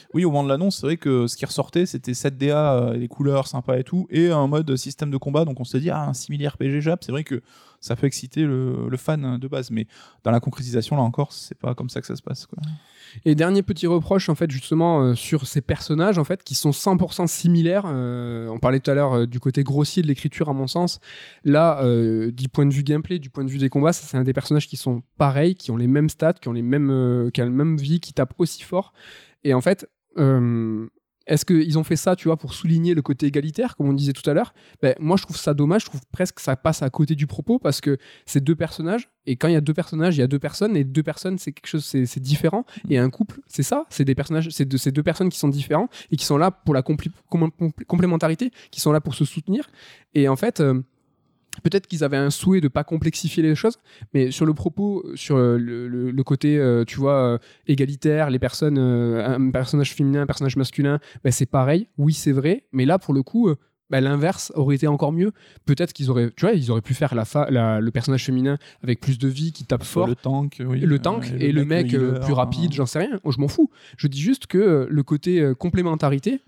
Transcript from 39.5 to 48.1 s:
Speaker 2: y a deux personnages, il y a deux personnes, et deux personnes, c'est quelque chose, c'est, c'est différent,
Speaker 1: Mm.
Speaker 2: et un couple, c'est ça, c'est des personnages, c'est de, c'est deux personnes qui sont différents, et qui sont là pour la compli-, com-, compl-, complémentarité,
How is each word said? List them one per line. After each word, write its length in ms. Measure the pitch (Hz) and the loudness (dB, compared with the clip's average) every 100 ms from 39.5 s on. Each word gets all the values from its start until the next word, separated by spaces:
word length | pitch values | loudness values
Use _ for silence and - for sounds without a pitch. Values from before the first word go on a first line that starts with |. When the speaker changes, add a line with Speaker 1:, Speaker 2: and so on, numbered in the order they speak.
Speaker 2:
y 40 | 165 | 2
a 40 | |
deux 140 | 147 | 2
personnages, 420 | 151 - 156 175 151 | -2 -4 -2 0 2
il 40 | |
y 40 | |
a 20 | 127 | 2
deux 140 | 139 | 0
personnes, 360 | 143 - 214 190 | -4 -2 0 0
et 60 | |
deux 220 | 135 139 | 0 0
personnes, 340 | 156 147 185 190 | -2 -6 -6 -6
c'est 140 | - | -8
quelque 160 | - - | -12 -6
chose, 160 | 156 | -6
c'est, 220 | - 139 123 | -2 -2 -2
c'est 140 | 139 | -2
différent, 440 | 131 147 165 202 - - | -2 0 2 0 -4 -10
Speaker 1:
Mm. 80 | - | 0
Speaker 2:
et 60 | 131 | 2
un 120 | 131 | 2
couple, 300 | - 214 - - | 0 -6 -6 -8
c'est 160 | - | -4
ça, 240 | 139 285 320 | -2 -2 -2
c'est 140 | - | -2
des 120 | 139 135 | 0 0
personnages, 320 | 139 160 165 | 0 -2 -2
c'est 140 | - | -2
de, 120 | 139 131 | -2 0
c'est 160 | 143 | 0
deux 120 | 135 | 0
personnes 240 | 165 156 185 | -2 0 -2
qui 100 | - | 0
sont 100 | 147 | 0
différents, 400 | 139 135 151 240 - - | 0 0 0 -2 -8 -6
et 60 | 151 | -4
qui 80 | |
sont 140 | - 147 | 0 2
là 120 | 180 | 2
pour 240 | - - | 0 0
la 80 | 135 | 0
compli-, 300 | 131 151 165 - _ | 0 -4 -6 -12 _
com-, 220 | 170 160 - | 0 0 0
compl-, 280 | 165 - | -4 -4
complémentarité, 640 | - 175 180 | -2 0 2